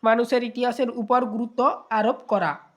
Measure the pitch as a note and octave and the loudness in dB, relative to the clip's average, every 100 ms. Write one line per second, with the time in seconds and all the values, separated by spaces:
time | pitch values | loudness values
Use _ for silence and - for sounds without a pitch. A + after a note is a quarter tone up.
0 | A3+ A3+ A#3+ B3+ A#3+ B3 B3 A#3 B3 A#3 | 4 2 2 0 0 -2 -2 0 -4 -4
1 | G#3 B3 B3 A3 A#3 - B3+ - - A3 | 0 0 0 -4 -6 0 0 0 -4 0
2 | G#3+ C4+ - G3+ E3+ D3 - | 0 -2 -2 -2 0 -4 -12